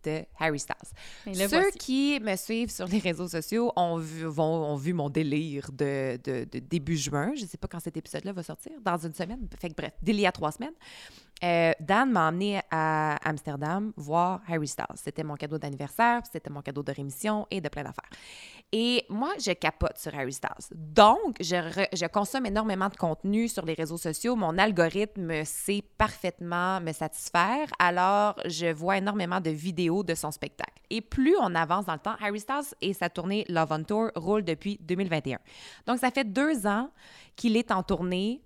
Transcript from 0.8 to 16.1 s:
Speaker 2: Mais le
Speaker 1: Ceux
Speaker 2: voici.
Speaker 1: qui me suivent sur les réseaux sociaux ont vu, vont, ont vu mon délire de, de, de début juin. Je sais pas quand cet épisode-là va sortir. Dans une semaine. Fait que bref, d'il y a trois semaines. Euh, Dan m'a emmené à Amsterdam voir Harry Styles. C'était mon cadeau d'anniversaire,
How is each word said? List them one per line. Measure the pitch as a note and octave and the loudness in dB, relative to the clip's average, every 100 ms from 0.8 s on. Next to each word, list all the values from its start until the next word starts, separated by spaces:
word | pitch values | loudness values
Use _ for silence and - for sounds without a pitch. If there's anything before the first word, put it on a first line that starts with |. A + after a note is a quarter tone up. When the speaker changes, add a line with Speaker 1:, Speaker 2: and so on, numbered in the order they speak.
| - - - - - | -10 -16 -16 -14 -8
Speaker 2:
Mais | |
le | F#3 G3 | 0 4
Speaker 1:
Ceux | D#4+ | 4
Speaker 2:
voici. | G4 - | 4 0
Speaker 1:
qui | - C4 C#4 C#4+ | -2 2 2 2
me | G#3+ F#3+ | 0 -2
suivent | - A3+ A#3 | -2 -2 -2
sur | - F3+ | -4 0
les | G#3 | 0
réseaux | F3+ D#3+ F3 | 2 -2 -4
sociaux | E3 - A3 A#3+ | -4 -2 0 2
ont | A#3 E3+ E3 | 2 0 0
vu, | D#3+ D#3+ | -4 -6
vont, | D#3+ D3+ D#3 E3 D3+ | -4 0 2 2 0
ont | C#3+ | -2
vu | C#3+ | -2
mon | F3 C#3+ | 0 0
délire | D3 D#3 D3 D#3+ C#3+ C3+ | 0 2 0 -2 -6 -8
de, | C3+ C#3+ C#3 C3+ B2 | -4 -2 0 -2 -4
de, | C#3 B2+ B2 | -4 -4 -4
de | B2+ | -8
début | C3 E3+ C#3+ D#3+ | -2 -4 0 -2
juin. | C#3 C#3+ E3+ D4 | 0 0 0 -2
Je | |
sais | G3 - | -8 -8
pas | - | -8
quand | E3+ | -8
cet | E3 D#3+ | -8 -10
épisode-là | - D3+ F#3+ | -8 -8 -6
va | F#3 | -8
sortir. | E3 D#3 - D#4 | -10 -12 -14 -6
Dans | G3+ F3 | -2 -2
une | D#3+ | -4
semaine. | D3+ F3 B3 G#3+ - | -6 -6 -6 -10 -8
Fait | F3 | -8
que | |
bref, | D#3+ D3+ - | -6 -8 -2
d'il | E3 G#3 | 2 4
y | G3 | 4
a | |
trois | - D3+ | 4 0
semaines. | - C#4 E4 - - - - - - | 0 -10 -10 -20 -20 -20 -20 -20 -2
Euh, | F3 E3+ E3 - | 2 6 6 4
Dan | D3+ G3+ C4+ | 4 4 6
m'a | G#3 D#3+ | 4 4
emmené | E3+ G3+ G3 - | 2 0 0 -2
à | D#3+ D#3 D#3 D#3 D3 D#3+ | 0 2 2 2 0 -2
Amsterdam | D3+ - C#3 D3+ F#3 G#3+ - | -4 -4 -4 -2 -2 -4 -8
voir | D3 E3 F3+ F#3 - | 0 2 2 0 -2
Harry | E3 D3 | -2 -2
Styles. | - - - | -4 -8 -8
C'était | - - | -8 -6
mon | D#3 | -8
cadeau | D3 D3 D#3 | -6 -6 -6
d'anniversaire, | D3 C#3 C#3+ - A#3 | -6 -8 -8 2 2